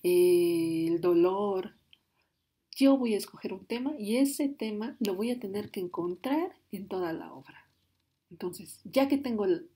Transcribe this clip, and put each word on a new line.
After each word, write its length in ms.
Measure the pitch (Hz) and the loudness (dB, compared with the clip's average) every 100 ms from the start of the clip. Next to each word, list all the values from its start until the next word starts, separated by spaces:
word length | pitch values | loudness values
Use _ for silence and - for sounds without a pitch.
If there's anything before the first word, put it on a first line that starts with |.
eh, 800 | 180 180 180 175 170 170 165 165 165 | 4 6 6 6 4 2 0 0 0
el 140 | 170 | 2
dolor. 720 | 175 170 180 196 208 190 - _ _ _ _ _ _ _ _ _ _ - | 4 4 4 2 -2 -2 -6 _ _ _ _ _ _ _ _ _ _ 2
Yo 220 | 269 269 | 4 4
voy 160 | 240 | 2
a 40 | 202 | -2
escoger 360 | - - 185 | -4 -10 -10
un 120 | 185 - | -10 -8
tema 280 | 233 269 269 | -6 -4 -6
y 200 | 208 240 | -2 2
ese 320 | 277 - 277 | 2 0 -4
tema 480 | 277 220 214 220 - | -2 -6 -6 -8 -4
lo 160 | 214 185 | -2 -2
voy 160 | 233 | -4
a 80 | 247 | -4
tener 320 | 202 202 208 | -6 -8 -8
que 80 | 208 | -8
encontrar 720 | 180 175 175 180 254 294 359 - _ | -8 -6 -6 -6 -2 -2 -2 -10 _
en 160 | 190 202 | -12 -8
toda 260 | 185 175 | -6 -4
la 200 | 165 165 | -6 -10
obra. 340 | 135 - - _ _ _ _ _ _ _ | -18 -20 -20 _ _ _ _ _ _ _
Entonces, 500 | 175 180 - 165 - 185 | -10 -10 -10 -16 -18 -2
ya 240 | 262 277 | 0 2
que 80 | 277 | 2
tengo 260 | 262 220 | 0 0
el 240 | 196 175 - | 2 0 -2